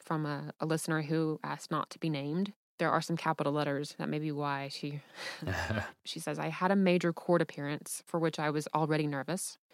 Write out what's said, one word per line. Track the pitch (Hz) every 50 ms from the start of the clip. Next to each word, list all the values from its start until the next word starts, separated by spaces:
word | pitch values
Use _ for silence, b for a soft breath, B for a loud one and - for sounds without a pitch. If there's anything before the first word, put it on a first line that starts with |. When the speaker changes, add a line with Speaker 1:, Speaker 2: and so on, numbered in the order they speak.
Speaker 1:
from | - - 170 156 151
a, | 147 147 139 147 147 - -
a | -
listener | 160 160 156 - - 160 156
who | 151 143 156 160 160 156 156 - -
asked | 147 147 151 - -
not | 165 151 - -
to | - -
be | - 165
named. | 151 139 139 147 151 180 202 202 - _ _ _ _ -
There | 175 156
are | - 165
some | 165 - 170
capital | 160 - 160 151 - 151 143
letters. | 143 147 147 143 143 139 147 - - -
That | - 147
may | 151 151
be | 156 156
why | 147 143 147 143 143 139 139 139
she, | - - - 143 143 147 - B B B B B B B
<laughs> | B 95 95 - - -
Speaker 2:
<laughs> | 110 107 98 - - _ -
Speaker 1:
she | - - 165
says, | - 156 147 156
I | 151 160
had | 156 - 185 185
a | 196
major | 196 190 180 180 180 170 175
court | 165 - - - 175 170
appearance | 165 - - - 143 143 151 143 - - - - -
for | - - 170
which | 165 160 156 -
I | 151 151
was | 147 151 151 - -
already | 151 160 147 156 156 151
nervous. | 147 143 139 131 - 170 190 - - - - _ _